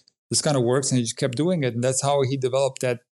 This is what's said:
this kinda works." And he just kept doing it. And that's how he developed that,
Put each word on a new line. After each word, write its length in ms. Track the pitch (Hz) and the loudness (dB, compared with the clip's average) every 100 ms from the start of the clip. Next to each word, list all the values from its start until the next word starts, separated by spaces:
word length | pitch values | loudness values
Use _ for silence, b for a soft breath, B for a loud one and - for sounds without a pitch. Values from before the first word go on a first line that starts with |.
| B _ - | B _ -6
this 120 | 120 | -2
kinda 180 | 160 139 | 0 2
works." 320 | 117 127 139 | 2 2 2
And 60 | 127 | 0
he 60 | |
just 120 | 113 - | 0 -2
kept 200 | 139 120 | -2 0
doing 260 | 160 180 | 0 0
it. 100 | 131 | 0
And 100 | 120 | 0
that's 180 | 123 131 | 0 0
how 200 | 139 143 | 0 2
he 120 | 131 135 | 0 0
developed 460 | 127 131 139 131 | -2 0 0 0
that, 180 | 127 120 _ | -4 -4 _